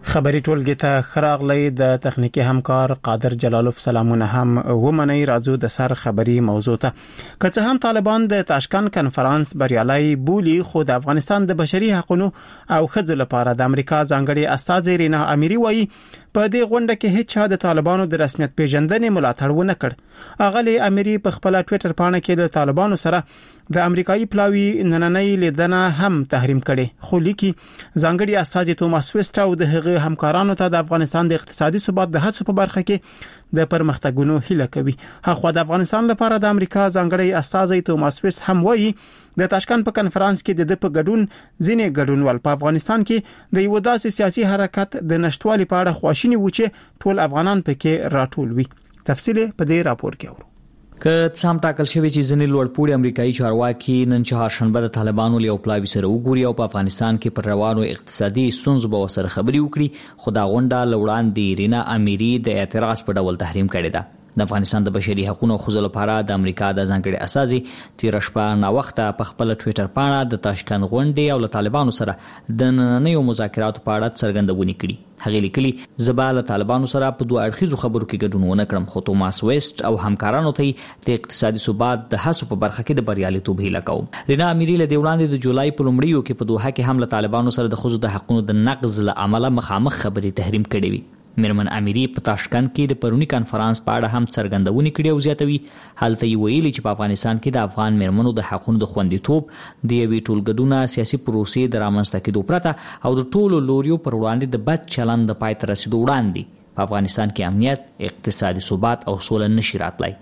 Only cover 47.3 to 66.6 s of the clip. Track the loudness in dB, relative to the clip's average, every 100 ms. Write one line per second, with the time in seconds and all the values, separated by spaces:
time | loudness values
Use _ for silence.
47.3 | 2 2 0 0 -2 0 0 0 0 -2
48.3 | -2 -2 -2 -2 -6 _ -10 -4 -2 0
49.3 | 0 0 -2 0 2 0 -2 -6 -8 -16
50.3 | -18 -20 -20 -20 -20 -20 -2 2 2 2
51.3 | 0 -2 0 0 0 0 2 2 2 2
52.3 | 2 2 2 0 0 2 2 2 0 -2
53.3 | 0 0 2 0 -2 0 2 4 2 2
54.3 | 0 -2 0 0 2 0 0 0 2 2
55.3 | 2 2 0 0 -2 0 0 0 0 0
56.3 | 2 2 0 -2 -2 -2 0 0 0 -2
57.3 | -4 -2 0 2 0 -2 -4 -8 -2 0
58.3 | 2 0 0 0 0 2 0 0 -2 -2
59.3 | -2 0 0 0 0 -2 -4 -20 -8 -2
60.3 | 0 0 2 2 2 0 0 0 0 0
61.3 | 0 0 0 0 0 0 0 0 0 0
62.3 | 0 0 -2 -2 -2 -2 -2 -2 -2 -2
63.3 | -2 -4 -2 -2 -2 -2 -4 -8 -20 -8
64.3 | -4 -2 0 0 0 0 -2 -2 -2 -2
65.3 | -2 0 0 0 0 0 -2 0 0 0
66.3 | 0 -2 0